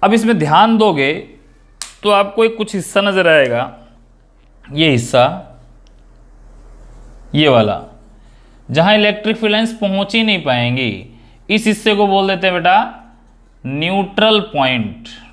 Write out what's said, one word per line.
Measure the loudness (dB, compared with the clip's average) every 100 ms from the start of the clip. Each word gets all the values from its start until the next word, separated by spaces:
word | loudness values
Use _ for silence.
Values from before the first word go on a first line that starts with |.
अब | 2
इसमें | 2 2 0
ध्यान | 2 4 4 4
दोगे | 2 2 -2 -2 -8 -20 _ _ _ _ -20 -10
तो | -2
आपको | 0 0 0
एक | -2 0
कुछ | -6
हिस्सा | -6 -4 -2
नज़र | 0 2 4
आएगा, | 4 4 0 -6 -10 -20 -20 _ _ _ _ _ _
ये | -12 0 2
हिस्सा, | 2 0 2 2 0 -14 -20 -20 -20 -20 -20 -20 -20 -20 -20 -20 -20 -20 -20 -20 -20 -20 -20 -6
ये | 0 4
वाला, | 4 2 -2 -8 -20 -20 -20 -20 -20 _ _ -6
जहाँ | 0 2
इलेक्ट्रिक | 4 2 -2 -6 -4
फील्ड | -2
लाइंस | -2 -4 -4
पहुँच | -4 -4 -2
ही | -2
नहीं | 0 -2
पाएंगी, | -2 -2 0 -2 -4 -6 -14 -20 -20 -20 -4
इस | -2 0
हिस्से | -2 0
को | 0 2
बोल | 0 0
देते | -2 -2
हैं | 0
बेटा | 2 2 0 -8 -20 -20 _ _ _ _
न्यूट्रल | -10 -6 -4 -4 -4 0 2 0 -2
पॉइंट। | -4 -2 -2 -6 -10 -20 -20 -20